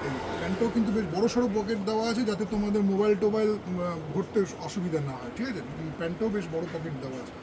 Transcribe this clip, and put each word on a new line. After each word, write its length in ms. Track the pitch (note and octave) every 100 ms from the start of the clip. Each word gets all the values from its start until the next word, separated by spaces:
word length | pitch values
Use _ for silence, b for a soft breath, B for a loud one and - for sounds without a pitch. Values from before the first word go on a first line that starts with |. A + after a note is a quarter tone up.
| C#3+
এই 80 | C3 - A2+
প্যান্টটাও 320 | E3+ F#3+ A3+ A#3
কিন্তু 140 | G#3+ G#3
বেশ 100 | F#3
বড় 120 | E3+ A3+
সড়ো 140 | A#3+ A#3+ G3+
পকেট 220 | G3+ A3 F#3+
দেওয়া 160 | A3 A3+
আছে, 120 | A3 A3+
যাতে 140 | G3 G#3+
তোমাদের 280 | G#3 G#3 G#3 G3
মোবাইল 240 | F#3+ G#3+ G3+
টোবাইল, 260 | G#3 A3 G#3+
উম, 260 | G#3+ F3+ F3+ F3 E3 D#3
ভরতে 260 | F3+ F#3 A3 F#3+ - D3
অসুবিধা 340 | - F3 D#3 C#3
না 60 | C3
হয়, 120 | A#2+ -
ঠিক 100 | B3+
আছে? 120 | F#3+ C3 D3+
উম, 120 | D#3+ C#3
প্যান্টটাও 320 | E3 F3 A3 G#3
বেশ 100 | E3
বড় 100 | D#3+ E3+
পকেট 200 | E3 D#3+ C#3
দেওয়া 140 | C3+ B2+
আছে। 120 | G#2+ -